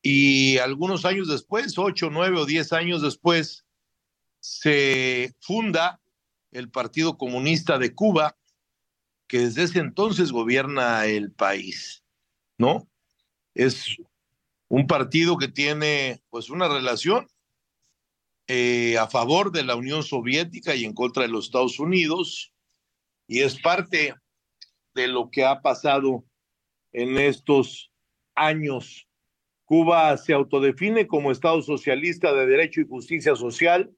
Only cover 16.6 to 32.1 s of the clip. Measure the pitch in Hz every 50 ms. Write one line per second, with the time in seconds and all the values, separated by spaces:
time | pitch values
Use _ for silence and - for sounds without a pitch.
16.6 | 185 170 143 139 127 127 120 110 - 151 208 247 254 _ _ _ _ _ _ _
17.6 | _ _ _ _ _ _ _ _ _ _ _ _ _ _ _ _ _ - 131 127
18.6 | 123 123 120 120 120 117 117 113 110 110 - 127 117 120 151 180 202 202 170 165
19.6 | 139 127 123 117 123 131 143 156 147 - - 131 117 120 131 151 175 170 170 -
20.6 | - 175 151 131 117 110 107 117 123 123 120 - 127 117 113 110 95 - - 127
21.6 | 127 127 123 - 143 160 185 185 170 151 160 180 175 - - - - - _ _
22.6 | _ _ _ _ _ _ _ _ _ _ _ _ _ _ 113 120 135 135 - -
23.6 | - 165 175 196 180 - - 160 151 143 131 _ _ _ _ _ _ _ _ _
24.6 | - _ _ _ _ _ _ - 127 127 127 123 117 123 - 139 131 131 139 139
25.6 | _ 147 127 123 - 151 139 139 139 135 131 120 - _ _ _ _ _ _ _
26.6 | _ _ _ _ _ _ _ 120 120 127 131 135 139 143 135 - _ - 147 139
27.6 | 123 - - - - _ _ _ _ _ _ _ _ _ _ - 151 156 156 156
28.6 | 156 147 135 123 117 - - - - _ _ _ _ _ _ _ _ _ _ _
29.6 | _ _ 156 165 165 165 170 165 160 156 143 123 - - 160 139 139 135 - 139
30.6 | 135 139 135 135 175 208 220 226 208 208 - 151 143 139 131 123 - 170 160 165
31.6 | - - 147 127 - 147 131 135 151 175